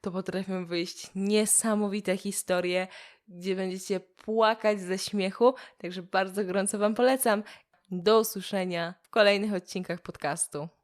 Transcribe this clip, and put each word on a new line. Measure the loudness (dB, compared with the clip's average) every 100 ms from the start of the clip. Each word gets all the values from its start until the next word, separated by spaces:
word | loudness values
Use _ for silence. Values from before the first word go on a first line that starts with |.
to | -6
potrafią | -6 -6 -6 -4 -6 -4
wyjść | -4 -4 -8 -12
niesamowite | -4 2 2 4 2 2 0 0 -2 -2 -2
historie, | -2 -6 -2 0 0 -2 -4 -10 -20 _ _
gdzie | -10 -4 -2
będziecie | -2 -6 -4 -6
płakać | -6 _ -4 2 4 4 2 0
ze | -2 -4
śmiechu. | -2 -2 -2 4 4 4 -12 _
Także | -10 -10
bardzo | -2 -2 0 -2
gorąco | -2 0 -2 0
Wam | 0
polecam. | 4 4 4 2 2 -2 -16 _ _ _
Do | -2 4 6
usłyszenia | 4 -4 -6 -4 -2 -4 -6 -8
w | _
kolejnych | 4 6 6 2
odcinkach | -4 -4 -10 -6 -8
podcastu. | -8 -8 -6 -4 -4 -6 -10 _